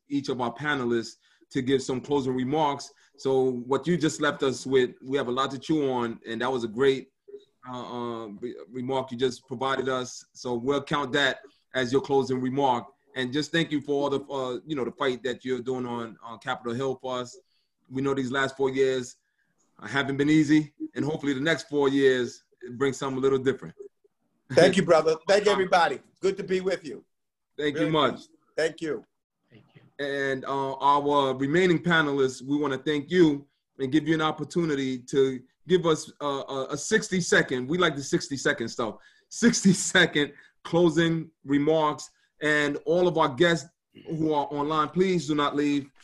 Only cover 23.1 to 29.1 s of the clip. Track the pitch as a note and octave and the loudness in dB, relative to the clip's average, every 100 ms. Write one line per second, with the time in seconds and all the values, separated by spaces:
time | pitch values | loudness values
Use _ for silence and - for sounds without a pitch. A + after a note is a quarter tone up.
23.1 | C3 C3+ C3+ B2+ A#2+ E2 - - _ _ | 0 0 2 0 -2 -8 -16 -20 _ _
24.1 | _ _ _ _ C3 F3+ F#3 D#3+ D#3+ D#3 | _ _ _ _ 6 6 4 4 4 4
25.1 | D#3+ - G3+ G3+ G3 F#3 F#3 D#3+ B2+ - | -2 2 4 4 2 2 4 2 0 -12
26.1 | _ F#3 F#3+ E3+ F#3 F#3 F3+ D3+ G2+ _ | _ -4 -2 -4 -2 -2 -4 -6 -14 _
27.1 | _ _ _ _ - D3 D3 D3+ D#3 C3 | _ _ _ _ -4 -4 0 0 2 2
28.1 | A2+ - _ _ - D#3+ D#3+ D#3+ B2+ - | 0 -12 _ _ -2 -2 -2 -6 -6 -10